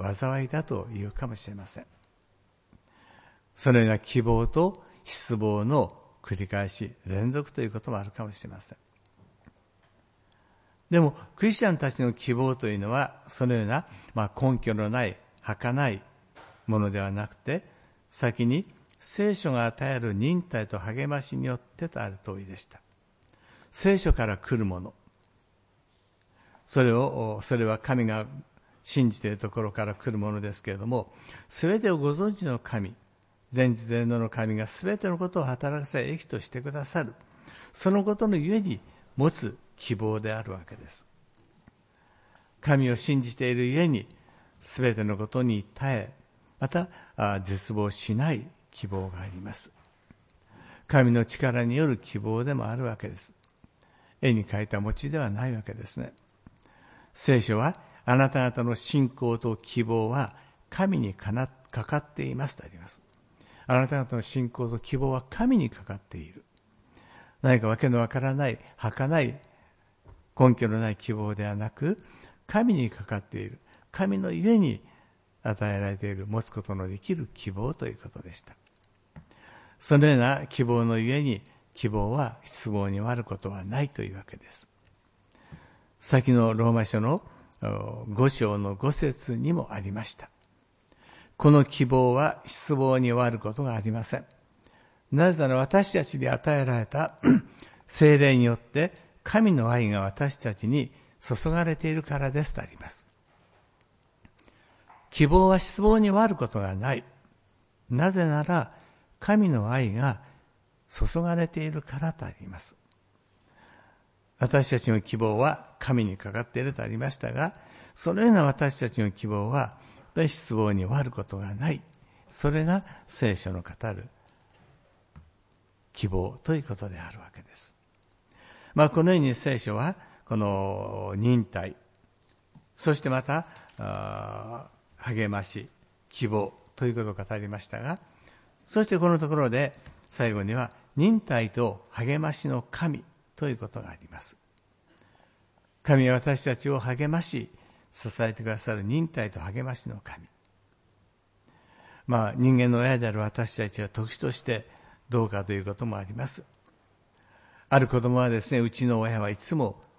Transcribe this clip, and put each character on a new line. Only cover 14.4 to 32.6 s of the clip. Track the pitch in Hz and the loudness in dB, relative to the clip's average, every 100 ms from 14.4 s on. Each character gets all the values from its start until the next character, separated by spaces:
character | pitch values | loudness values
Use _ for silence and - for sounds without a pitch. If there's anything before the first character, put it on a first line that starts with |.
根 | 131 123 | 0 2
拠 | - | 0
の | 104 104 | -2 0
な | 123 110 | -2 -2
い、 | - _ _ | -4 _ _
儚 | - 113 123 131 139 | -8 -6 -2 0 0
い | 98 - _ _ - - - - | -2 -8 _ _ -20 -20 -12 -2
も | 107 | 0
の | 101 | 0
で | 101 | 0
は | 98 | -4
な | 101 104 | -4 -6
く | - | -10
て、 | - 160 - _ _ _ _ | -6 -6 -6 _ _ _ _
先 | - 123 - 120 | -4 -2 2 2
に | 143 202 - _ _ | 2 -2 -12 _ _
聖 | - - 208 190 | -10 -2 0 0
書 | 165 | 0
が | 127 117 | 0 0
与 | - 135 127 | -2 -4 -2
え | |
る | 117 | -2
忍 | 101 127 175 | 0 0 0
耐 | 175 117 104 | -2 -4 -4
と | 104 | -6
励 | 98 113 143 | -6 -6 -4
ま | 143 | -4
し | 135 135 | -6 -6
に | 131 | -4
よ | 123 | -6
っ | |
て | _ - 165 | _ -10 -10
と | - | -6
あ | 107 | -8
る | 98 | -10
通 | - 98 | -12 -12
り | 98 | -12
で | 95 | -16
し | - | -18
た。 | - _ _ _ _ _ _ _ - _ | -20 _ _ _ _ _ _ _ -20 _
聖 | - 190 196 | -2 2 4
書 | 170 | 4
か | 143 110 | 4 2
ら | 95 | -2
来 | - 120 | -2 0
る | 104 | 0
も | 90 | -4
の。 | 95 - _ _ _ _ _ _ _ _ _ _ _ _ _ _ _ - - | -8 -16 _ _ _ _ _ _ _ _ _ _ _ _ _ _ _ -20 -4
そ | 139 | 2
れ | 127 | 4
を、 | 117 135 135 110 107 | 4 2 -2 -6 -6
そ | - 123 | -2 0
れ | 113 | 0
は | 107 | 0
神 | - 127 113 | -2 0 0
が | 110 110 139 - _ _ _ | -2 -6 -12 -20 _ _ _
信 | - 143 123 | -4 2 2
じ | 104 | 2
て | 107 | -4
い | |
る | 104 | -4
と | 110 | -6
こ | 117 | -4
ろ | 107 | -6
か | 98 104 | -4 -6
ら | |
来 | 101 - | -6 -4
る | 107 | -4
も | 104 | -2
の | 107 | -4
で | 104 | -6
す | 95 | -10
け | - | -10
れ | 98 | -8
ど | 107 | -4
も、 | 123 - - - - - | -4 -4 -12 -20 -20 -18
す | - 165 | -4 0
べ | 214 | 2
て | 214 | 2
を | 165 | 2
ご | 143 | 0
存 | 147 208 | 0 -2
知 | 196 170 | -2 -4
の | |
神、 | 120 | -4